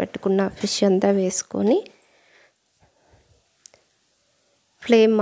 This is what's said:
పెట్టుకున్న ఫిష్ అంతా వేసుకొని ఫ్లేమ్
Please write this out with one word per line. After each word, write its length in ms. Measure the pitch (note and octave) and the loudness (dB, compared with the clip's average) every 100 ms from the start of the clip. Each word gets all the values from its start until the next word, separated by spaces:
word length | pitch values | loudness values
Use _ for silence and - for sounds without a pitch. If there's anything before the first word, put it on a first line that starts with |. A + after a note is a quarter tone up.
పెట్టుకున్న 400 | F#3+ - G3 G3 F#3+ - | -8 -6 -2 -2 -4 -6
ఫిష్ 200 | G3+ - G3+ | -6 -2 0
అంతా 200 | F#3+ G3+ G3+ | 2 0 0
వేసుకొని 600 | F#3 - - G3 G3+ E4+ A4 _ _ _ _ _ _ _ _ _ _ _ _ _ _ _ _ _ - _ _ _ _ _ _ _ _ _ _ _ | -2 -6 -8 -4 0 0 -4 _ _ _ _ _ _ _ _ _ _ _ _ _ _ _ _ _ -20 _ _ _ _ _ _ _ _ _ _ _
ఫ్లేమ్ 280 | - A#3 A3 G#3+ | 2 4 4 2